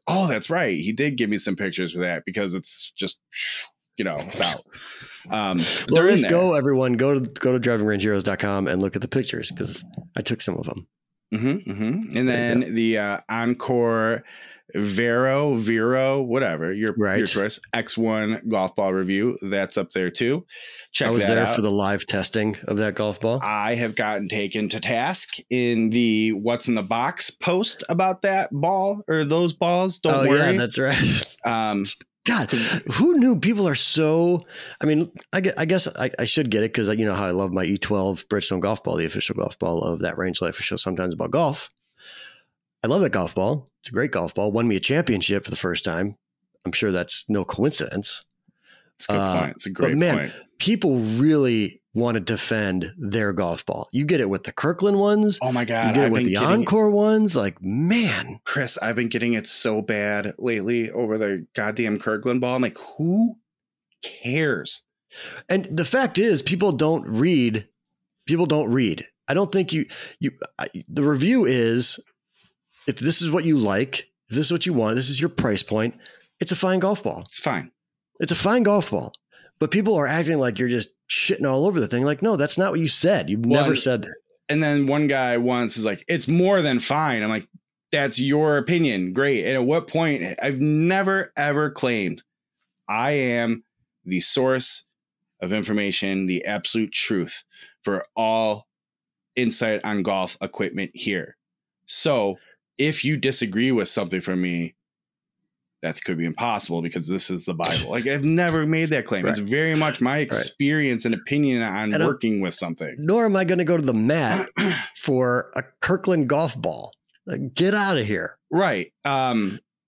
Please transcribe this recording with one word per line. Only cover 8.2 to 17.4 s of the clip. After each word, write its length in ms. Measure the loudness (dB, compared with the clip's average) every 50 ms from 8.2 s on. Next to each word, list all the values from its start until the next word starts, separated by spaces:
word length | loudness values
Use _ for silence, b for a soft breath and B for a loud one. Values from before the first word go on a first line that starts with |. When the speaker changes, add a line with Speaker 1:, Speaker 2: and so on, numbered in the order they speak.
| 0
Speaker 2:
dot 140 | 0 -2 0
com 280 | 0 -2 0 0 0
and 140 | 0 0 0
look 160 | 0 0 -2
at 60 | -4 -6
the 40 | -2
pictures, 420 | -2 -2 -2 -2 -6 -8 -8 -8
'cause 340 | -8 -8 -8 -8 -8 -10 -12 -14 -16 -16 -16 -10 -8
I 60 | -6 -4
took 180 | -4 -4 -4
some 160 | -2 -4 -4
of 100 | -4 -6
'em. 200 | -8 -10 -10 -14 _ _ _ _ _ _ _ _ -8 -6
Speaker 1:
Mm-hmm, 360 | -2 0 0 -2 -2 -4 -8
mm-hmm. 120 | -6 -4 -2
And 260 | -2 -2 -2 -4 -4 -2
Speaker 2:
There 60 | -2
you 40 | 0
Speaker 1:
then 360 | 0 0 0 0 2 2 0
Speaker 2:
go. 100 | 0 0
Speaker 1:
the, 280 | 0 0 2 2 2 0
uh, 220 | 0 -2 -4 -6 -6 -6
Encore 960 | -4 -2 0 0 -2 -2 -2 0 0 2 2 2 2 2 2 0 0 -2 -6 B B B B B B B B _ -6
Vero, 840 | -4 -4 -2 0 0 0 2 2 2 2 2 2 2 2 2 0
Vero, 680 | 0 0 0 0 2 2 2 2 2 2 2 2 0 0
whatever, 500 | 0 0 0 0 0 -2 -2 -2 -4 -2
your, 160 | -2 -2 -2
your 60 | 0
Speaker 2:
Right. 300 | 0 0 2 2 2 2
Speaker 1:
choice, 340 | 0 0 0